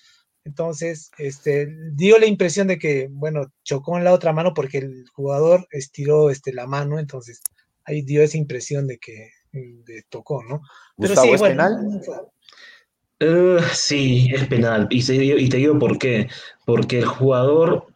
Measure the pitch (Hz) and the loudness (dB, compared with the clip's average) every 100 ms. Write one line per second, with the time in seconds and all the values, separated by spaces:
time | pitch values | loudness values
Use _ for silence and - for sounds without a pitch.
0 | _ _ _ _ 151 143 165 151 165 160 | _ _ _ _ -16 -8 -8 -6 -8 -10
1 | - - 139 139 151 143 147 156 160 147 | -16 -12 -12 -6 -2 -2 -4 -10 -10 0
2 | 196 220 220 196 180 196 190 175 156 139 | 6 6 6 2 -2 0 -2 -2 -2 -2
3 | 135 139 156 151 135 _ - 139 143 175 | -4 -8 -6 -6 -8 _ -6 -6 -4 0
4 | 180 180 170 156 175 160 135 143 135 127 | 2 2 2 0 -2 -2 -6 -6 -8 -14
5 | 123 - 139 139 160 180 - 147 - - | -18 -10 -4 0 4 2 0 -12 -12 -6
6 | 143 151 147 139 135 123 127 139 143 156 | 0 2 2 0 -8 -10 -8 -6 -6 -6
7 | 147 131 120 - - _ _ _ - 151 | -8 -14 -18 -16 -16 _ _ _ -10 -8
8 | 135 147 151 156 139 127 - 143 139 120 | -2 2 2 0 -6 -8 -8 -6 -6 -10
9 | - 107 110 _ _ 139 123 117 117 113 | -18 -20 -20 _ _ -16 -16 -20 -20 -20
10 | - 117 - 135 113 151 - - _ - | -18 -16 -10 -10 -8 -12 -14 -20 _ -6
11 | 104 127 127 190 202 135 180 220 208 202 | 0 4 4 4 2 2 0 0 -6 -8
12 | - 170 - _ _ - - - _ _ | -10 -14 -16 _ _ -20 -20 -20 _ _
13 | _ - 156 170 180 175 165 - - 143 | _ -2 2 4 4 4 0 -4 -4 0
14 | 135 123 127 135 131 120 117 110 101 123 | 2 4 2 0 0 0 2 0 0 0
15 | 127 131 135 139 127 127 147 151 117 - | 0 0 2 2 2 2 2 2 2 0
16 | 131 110 - - - - - 113 117 123 | 0 -2 -4 -8 -20 -10 -2 0 0 0
17 | 120 - 131 127 135 156 170 170 - | -2 0 2 4 4 4 4 0 -4